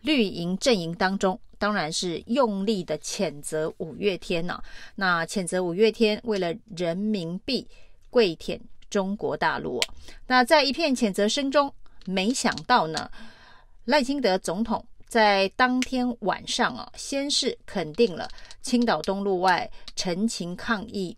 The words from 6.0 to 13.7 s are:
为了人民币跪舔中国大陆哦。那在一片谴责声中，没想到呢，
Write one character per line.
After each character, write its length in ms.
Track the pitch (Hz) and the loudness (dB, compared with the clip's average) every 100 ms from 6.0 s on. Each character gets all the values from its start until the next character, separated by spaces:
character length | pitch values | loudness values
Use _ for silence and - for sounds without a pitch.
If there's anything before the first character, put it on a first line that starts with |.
| 220 208 | 2 2
为 140 | 233 202 | -2 0
了 160 | 175 226 - 170 | 0 -4 -8 -4
人 200 | 170 175 | -2 -2
民 420 | 214 208 165 185 | -2 -2 -2 -6
币 280 | - 233 - - - - - | -4 -4 -4 -14 -20 -20 0
跪 260 | 247 202 160 | 4 4 2
舔 240 | - - - - - | -6 -8 -10 -16 -4
中 260 | 208 190 208 | -2 -2 -4
国 200 | 139 143 | -4 -2
大 220 | 165 139 | -2 -2
陆 180 | 151 120 | -4 -4
哦。 40 | - - - - - | -6 -6 -14 -12 2
那 160 | 254 | 4
在 200 | 247 311 | 6 6
一 80 | 277 | 6
片 240 | 269 320 247 | 2 0 2
谴 160 | 220 | 0
责 160 | 190 208 | 2 0
声 220 | 285 277 | 0 0
中， 240 | 294 277 - - - - | 2 2 -2 -18 -14 -4
没 280 | 190 196 | 0 0
想 220 | 269 165 147 | 0 0 -2
到 240 | - 247 160 | 2 2 2
呢， 220 | 156 - - - - - - - | -4 -8 -10 -14 -18 -20 -20 -20